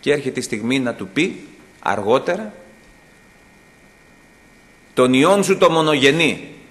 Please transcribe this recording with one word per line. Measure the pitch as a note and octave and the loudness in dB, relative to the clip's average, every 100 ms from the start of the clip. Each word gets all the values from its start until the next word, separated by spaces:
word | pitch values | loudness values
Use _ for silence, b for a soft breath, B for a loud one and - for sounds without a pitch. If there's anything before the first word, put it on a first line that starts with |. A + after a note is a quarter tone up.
Και | - | -2
έρχεται | D3 C3 A#2 | -2 -2 -8
η | |
στιγμή | A#2 A2+ A2+ C3+ | -8 -6 -4 -4
να | B2 | -4
του | A2+ F#2+ | -8 -8
πει, | - F3+ - - - - - | -4 -4 -4 -18 -20 -20 -12
αργότερα, | - G2+ G2+ B2+ C3 F3 G#3+ - - - - - _ _ _ _ _ _ _ _ _ _ _ _ _ _ _ _ _ _ _ | -6 -4 0 0 0 -6 -8 -16 -20 -20 -20 -20 _ _ _ _ _ _ _ _ _ _ _ _ _ _ _ _ _ _ _
«Τον | - B2+ | 0 2
ιόν | C3 D#3 G3+ | 4 4 2
σου | F#3+ F#3+ | 2 2
το | F3+ | 4
μονογενή | E3 D#3 D3+ C3+ D#3 D#3+ F2+ - - - | 2 2 4 4 2 0 -2 -10 -20 -20